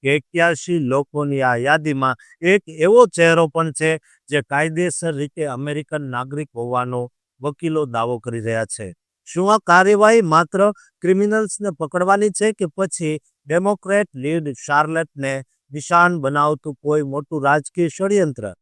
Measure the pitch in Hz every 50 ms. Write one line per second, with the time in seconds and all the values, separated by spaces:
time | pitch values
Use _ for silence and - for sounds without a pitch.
0 | - 135 139 143 - _ _ 170 165 170 170 147 - - 175 170 147 123 127 139
1 | 143 _ _ 147 147 143 143 139 131 127 123 117 120 135 147 160 151 156 147 135
2 | 135 131 127 - - _ - _ - 175 190 208 _ - 160 156 156 180 214 240
3 | 247 196 - - 170 165 165 165 165 156 - 165 165 160 147 - 156 156 160 156
4 | _ _ _ _ _ _ 143 147 131 _ 139 143 156 165 160 160 175 180 - -
5 | - 165 156 139 143 147 _ - 156 143 127 123 139 147 147 147 151 _ - 151
6 | 147 135 127 120 127 131 139 143 151 - _ 117 117 120 123 123 123 123 127 123
7 | 123 120 _ _ _ _ _ _ 127 143 147 _ - 165 156 156 151 131 117 117
8 | 113 120 123 117 - 123 113 117 107 113 113 113 113 104 - - 110 95 85 _
9 | _ _ _ _ _ - - 170 185 196 208 220 _ - 175 180 185 196 208 202
10 | 208 214 226 233 220 165 156 160 175 151 - 190 196 208 202 - _ _ _ _
11 | - 175 185 185 202 208 214 220 220 196 - - 208 202 170 - 160 147 - 180
12 | 180 185 196 202 208 214 180 - 202 214 220 _ 202 165 _ - 190 185 - -
13 | 170 156 151 151 _ _ _ _ _ 139 151 170 185 202 208 190 _ 185 196 202
14 | 208 - _ 131 127 143 156 170 156 147 135 - - - 147 143 151 151 160 165
15 | 165 151 _ 143 135 135 135 135 131 _ _ _ _ _ 135 151 139 - 175 175
16 | 175 175 180 170 139 135 139 147 147 151 156 - _ 156 143 _ _ 143 151 151
17 | 147 139 135 143 147 _ - 151 135 139 143 151 147 - _ - 175 160 - -
18 | 190 196 202 202 185 156 131 - 107 101 90 _